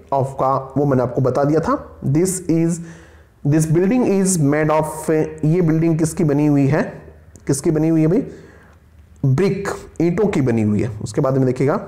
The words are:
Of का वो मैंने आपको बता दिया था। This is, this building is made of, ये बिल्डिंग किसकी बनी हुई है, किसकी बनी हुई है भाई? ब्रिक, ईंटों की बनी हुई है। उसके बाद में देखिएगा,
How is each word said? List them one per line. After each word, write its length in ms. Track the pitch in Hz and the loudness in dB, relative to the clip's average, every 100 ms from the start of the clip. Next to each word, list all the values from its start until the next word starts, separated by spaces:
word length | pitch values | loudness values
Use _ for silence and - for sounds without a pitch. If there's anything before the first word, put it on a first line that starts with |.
| - | -4
Of 180 | 139 131 - | -2 -2 -2
का 340 | 131 135 - - | -2 -2 -2 -2
वो 80 | |
मैंने 180 | 143 127 | 0 2
आपको 180 | 120 135 | 0 0
बता 240 | 131 143 | 0 0
दिया 160 | 143 156 | 0 0
था। 400 | 160 277 - - - | 0 -2 -6 -8 -2
This 340 | 143 185 180 - | 0 0 -2 -2
is, 280 | 165 165 170 - - - - - _ 143 | 0 0 -2 -8 -18 -20 -20 -20 _ 0
this 200 | 151 160 | 2 2
building 400 | 156 190 254 240 | 2 2 2 2
is 300 | 196 190 180 139 | 2 0 0 2
made 180 | 147 151 | 2 2
of, 400 | 156 151 - - 156 156 - | 0 0 -4 -2 -2 -2 -2
ये 160 | 151 170 | 0 2
बिल्डिंग 380 | 165 160 165 160 | 2 2 2 0
किसकी 260 | 160 - | -2 0
बनी 220 | 160 143 151 | 0 2 2
हुई 200 | 143 135 | 2 2
है, 160 | 156 220 - - - - - - | 0 -2 -8 -18 -20 -20 -10 -4
किसकी 240 | 139 175 | -2 0
बनी 180 | 156 160 | 0 2
हुई 120 | 160 | 2
है 60 | 156 | 2
भाई? 180 | 190 - - - - - - - - - - | 2 -2 -10 -20 -20 -20 -20 -20 -20 -20 -4
ब्रिक, 440 | 135 135 190 196 - - - - | 0 2 0 -2 -6 -8 -10 -2
ईंटों 260 | 165 175 202 | 0 2 0
की 120 | 190 | 0
बनी 220 | 127 113 | 0 2
हुई 200 | 107 104 | 0 0
है। 60 | 95 - | -2 -6
उसके 180 | - - | -8 -2
बाद 160 | 131 135 | 0 2
में 100 | 127 | 0
देखिएगा, 340 | 123 139 190 | 2 0 -2